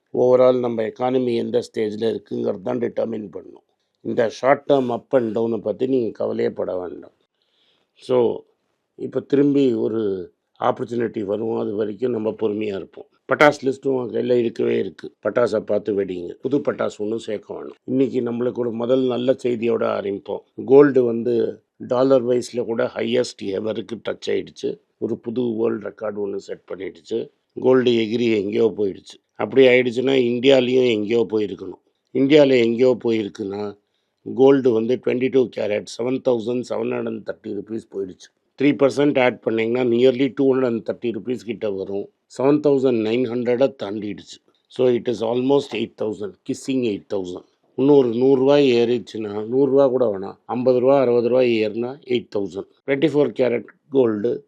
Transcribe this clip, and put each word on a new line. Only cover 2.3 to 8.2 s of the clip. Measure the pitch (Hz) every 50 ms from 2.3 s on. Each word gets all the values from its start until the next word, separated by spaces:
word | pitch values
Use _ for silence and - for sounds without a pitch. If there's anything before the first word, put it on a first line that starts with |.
| 123 120 117 117 110 101 90
தான் | 120 123 123
டிட்டர்மைன் | 117 110 - - 110 113 113 107 107 95
பண்ணும். | - 92 - - - - _ _ _ _ _ _ _ _ -
இந்த | - 113 113 120 110
ஷார்ட் | 107 - - 127 143 - - -
டேர்ம் | 143 139 127 120 117
up | 113 - - -
and | 135 120 113 104
down-அ | 117 113 117 117 107
பத்தி | - 107 101 - 127
நீங்க | 127 135 131 117 104
கவலையே | - - 110 110 110 110 - -
பட | - - 95 90 92
வேண்டாம். | 92 - - - - - - _ _ _ _ _ _ _ _ _ _ _ _ _ _ _ _ _
So, | _ - - 127 127